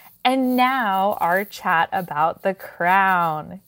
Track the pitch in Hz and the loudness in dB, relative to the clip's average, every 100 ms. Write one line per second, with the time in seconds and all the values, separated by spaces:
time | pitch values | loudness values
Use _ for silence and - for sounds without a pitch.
0 | - _ 254 262 254 254 254 262 214 190 | -20 _ 0 0 0 2 2 0 0 0
1 | 202 - 165 185 202 - 185 165 - 190 | 0 0 0 0 -2 -6 0 0 0 -2
2 | 170 147 165 - 190 190 - - 175 196 | -4 -2 -2 0 -4 -6 -10 -4 2 4
3 | 190 185 170 151 170 185 | 4 2 0 -2 -8 -16